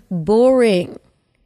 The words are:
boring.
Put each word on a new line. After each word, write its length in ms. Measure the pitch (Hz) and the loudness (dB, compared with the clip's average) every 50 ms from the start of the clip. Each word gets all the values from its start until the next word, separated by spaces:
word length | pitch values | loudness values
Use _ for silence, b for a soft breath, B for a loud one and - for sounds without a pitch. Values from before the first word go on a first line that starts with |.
| - _ | -12 _
boring. 880 | 185 170 156 175 214 226 247 262 262 254 240 226 196 180 175 - - - - _ _ _ _ _ _ _ _ | -8 -6 -2 0 2 2 2 2 2 2 2 2 0 0 -2 -6 -12 -18 -20 _ _ _ _ _ _ _ _